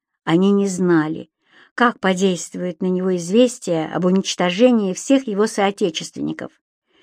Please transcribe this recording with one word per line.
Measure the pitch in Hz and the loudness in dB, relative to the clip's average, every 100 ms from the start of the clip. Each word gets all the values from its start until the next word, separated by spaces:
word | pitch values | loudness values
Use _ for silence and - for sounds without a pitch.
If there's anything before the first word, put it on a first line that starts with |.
| _ _ | _ _
Они | - 165 190 | 0 2 4
не | 202 196 | 4 0
знали, | 185 180 165 156 160 - _ _ _ _ | 0 0 2 0 -6 -14 _ _ _ _
как | - 240 - | -2 -2 0
подействует | 190 180 196 175 - 180 180 170 | -2 0 0 -2 -6 -10 -8 -6
на | 185 | -4
него | 185 185 180 | -2 -2 -2
известие | 170 214 247 - - 165 156 | 0 2 2 0 -4 -4 -4
об | 160 180 | -2 0
уничтожении | 190 190 - 180 180 254 233 196 | 0 0 -2 -2 4 4 4 0
всех | 180 - 269 269 | -4 0 0 0
его | 196 220 | -2 -2
соотечественников. | 220 202 202 190 160 170 - 147 156 131 _ _ _ _ _ | 0 -2 0 -2 -4 -10 -8 -8 -8 -12 _ _ _ _ _